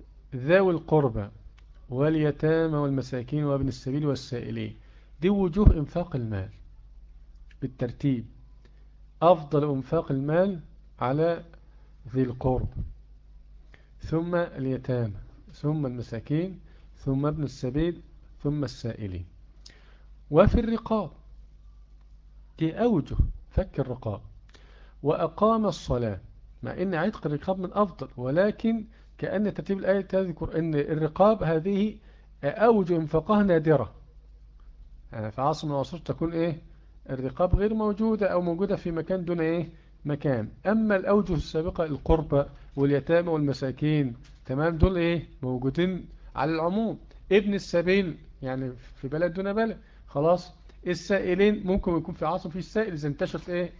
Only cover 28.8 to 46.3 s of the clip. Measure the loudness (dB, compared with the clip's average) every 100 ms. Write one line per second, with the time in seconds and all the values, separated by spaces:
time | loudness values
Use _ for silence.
28.8 | -6 -16 -20 -8 -4 0 -2 -2 -4 0
29.8 | 2 2 2 0 0 -4 -4 -2 0 0
30.8 | 0 0 0 4 4 6 2 0 2 0
31.8 | 0 -2 -16 -20 -20 -6 -4 4 6 6
32.8 | 4 0 2 0 4 4 6 4 6 4
33.8 | 2 -8 -20 -20 -20 -20 -20 -20 -20 -20
34.8 | -20 -20 -14 -10 -8 -2 -2 -2 -2 -2
35.8 | -4 -6 -6 -4 -2 0 -2 -4 -12 -20
36.8 | -20 -20 -10 -6 -6 0 2 4 2 0
37.8 | -2 0 0 2 2 2 0 -2 -2 -2
38.8 | -2 -6 -4 -4 -2 0 0 0 -4 -12
39.8 | -20 -12 -6 -4 -2 -2 -4 -4 0 2
40.8 | 2 2 4 2 2 -2 -2 -4 -4 -2
41.8 | -4 -2 2 2 4 0 0 -6 -10 0
42.8 | 2 2 4 2 4 2 0 0 -4 -2
43.8 | 2 2 0 -4 -14 -18 -6 0 0 4
44.8 | 4 4 2 0 -4 -8 -6 -2 -2 0
45.8 | 0 -2 -10 -18 -12